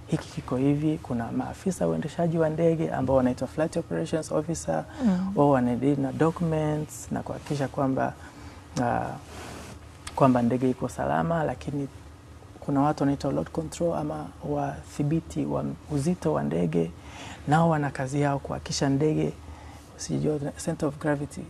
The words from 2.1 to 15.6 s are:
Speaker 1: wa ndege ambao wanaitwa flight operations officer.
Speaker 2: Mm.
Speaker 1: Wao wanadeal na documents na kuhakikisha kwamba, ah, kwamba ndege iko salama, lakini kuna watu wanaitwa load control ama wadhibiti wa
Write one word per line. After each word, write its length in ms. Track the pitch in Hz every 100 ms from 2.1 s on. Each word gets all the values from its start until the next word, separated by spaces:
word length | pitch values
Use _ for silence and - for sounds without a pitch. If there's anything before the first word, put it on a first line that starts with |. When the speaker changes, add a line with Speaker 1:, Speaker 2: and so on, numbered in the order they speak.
| - 170 165
Speaker 1:
wa 120 | 156
ndege 420 | 156 165 160 156
ambao 240 | 131 131 135
wanaitwa 320 | 127 123 127
flight 300 | - 160 170
operations 540 | 160 165 165 160 156
officer. 520 | - 156 160 - 160 151 - 247
Speaker 2:
Mm. 280 | 185 190 202
Speaker 1:
Wao 140 | 143
wanadeal 480 | 135 123 120 135 143
na 120 | 135
documents 1000 | 127 156 160 165 156 151 151 156 - -
na 120 | 139
kuhakikisha 440 | 117 - - 143 131
kwamba, 460 | - 135 131 127 - - - - - - -
ah, 220 | 120 117 120 - - - - - - - - - - -
kwamba 260 | 135 123
ndege 280 | 120 123 127
iko 200 | 123 127
salama, 540 | - 131 151 165 165
lakini 440 | 147 127 - 143 139 - - - - - - -
kuna 220 | - 139
watu 220 | 147 156
wanaitwa 280 | 139 139 139
load 180 | 147 165
control 440 | - 156 - 170 151
ama 280 | 151 156 156 - 147
wadhibiti 960 | 147 143 147 - - 147 165 160 156 143
wa 200 | 143